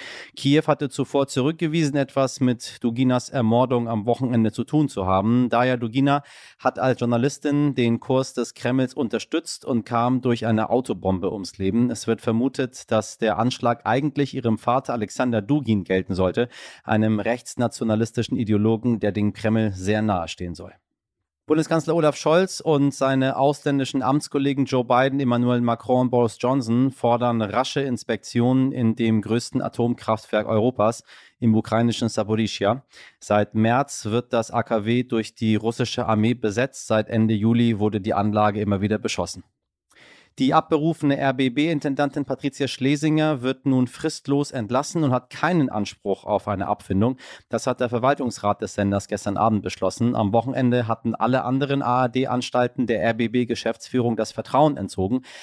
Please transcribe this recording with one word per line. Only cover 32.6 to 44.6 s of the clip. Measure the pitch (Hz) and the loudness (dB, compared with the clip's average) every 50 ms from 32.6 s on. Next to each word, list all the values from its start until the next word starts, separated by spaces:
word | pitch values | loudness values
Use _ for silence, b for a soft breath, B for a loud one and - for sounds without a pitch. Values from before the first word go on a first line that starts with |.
| 101 98 117 135 - B B B B B B B | 0 0 0 0 -4 B B B B B B B
Seit | B - 104 104 104 - - | B 0 2 2 2 2 0
März | 110 110 113 120 131 143 - - - - 107 | 2 2 2 2 2 0 -2 -6 -10 -6 -4
wird | 107 120 120 - - | -2 -2 -2 -2 -2
das | 117 113 - | -2 -2 -2
A | - 117 110 | -2 -4 -2
K | - 120 110 101 | 0 -2 -2 0
W | 110 120 123 123 | 0 0 0 -2
durch | 123 117 113 110 - - | -2 -2 -2 -2 -4 -6
die | - 117 110 110 | -4 0 2 2
russische | 104 107 117 - - 127 - - - 113 | 2 0 -2 -2 -2 -4 -4 -4 -4 -2
Armee | 104 110 107 107 117 127 | 0 0 2 2 2 0
besetzt. | 123 113 107 98 113 127 139 - - - - | 0 -2 -4 -2 -2 -2 -4 -4 -8 -6 -2
Seit | 110 110 107 - | 0 0 0 0
Ende | 113 113 110 110 113 | 0 0 2 2 2
Juli | 104 104 113 117 117 120 117 113 98 | 2 2 2 2 2 2 2 2 2
wurde | 104 107 101 104 | 0 0 0 -2
die | 92 107 - | -2 -2 0
Anlage | - 101 107 104 107 104 104 101 107 | 0 0 0 2 2 2 2 0 0
immer | 104 104 101 95 | -2 0 0 0
wieder | 101 101 110 107 | 0 0 0 -2
beschossen. | - 107 - - 87 - - 92 - _ _ _ _ _ _ _ _ _ b b b b b b b b b b | -2 -4 -4 -4 -6 -6 -8 -12 -18 _ _ _ _ _ _ _ _ _ b b b b b b b b b b
Die | 131 131 156 | 0 2 4
abberufene | 160 156 - 165 147 151 165 160 - - 143 139 - | 2 2 2 2 2 2 0 0 0 0 0 0 2
R-B-B-Intendantin | 139 135 131 127 135 131 120 143 147 165 165 143 - 151 139 147 143 139 143 151 139 | 0 0 0 0 0 0 0 0 0 0 0 0 -2 -2 -2 0 -2 -2 -2 -4 -4
Patricia | - 135 - - 139 - - 143 123 | -4 -4 -4 -4 -4 -4 -2 -4 -4
Schlesinger | - - 127 135 147 143 156 156 156 156 156 156 151 127 | -2 -2 0 0 0 2 2 2 2 2 2 2 0 0
wird | 120 131 131 - - | 0 -2 -2 0 0
nun | 139 131 127 127 120 | 2 2 4 2 0
fristlos | - - - 160 - - - 139 143 143 143 - | -2 -4 -4 -4 -4 -4 -4 0 0 0 0 -2
entlassen | - 131 | -4 -6